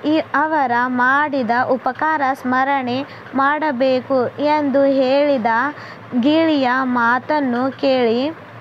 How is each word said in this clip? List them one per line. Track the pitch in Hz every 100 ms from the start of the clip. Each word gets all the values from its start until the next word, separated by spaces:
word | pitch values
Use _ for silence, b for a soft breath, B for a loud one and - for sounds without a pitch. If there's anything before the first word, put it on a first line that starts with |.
ಈ | 294 311
ಅವರ | - 277 311 311 262 240 254
ಮಾಡಿದ | 247 247 277 302 277 226 233 254
ಉಪಕಾರ | 262 269 254 311 311 262
ಸ್ಮರಣೆ | 277 254 254 269 277 254 247 285 B B
ಮಾಡಬೇಕು | 254 269 302 311 240 262 254 247 269 240
ಎಂದು | - 294 302 285 269
ಹೇಳಿದ | 277 269 254 277 294 277 226 226 277 285 B B - 254
ಗಿಳಿಯ | 254 311 320 294 247 262
ಮಾತನ್ನು | 254 247 233 254 247 302 269 240 269 262
ಕೇಳಿ | 277 262 240 233 285 330 - -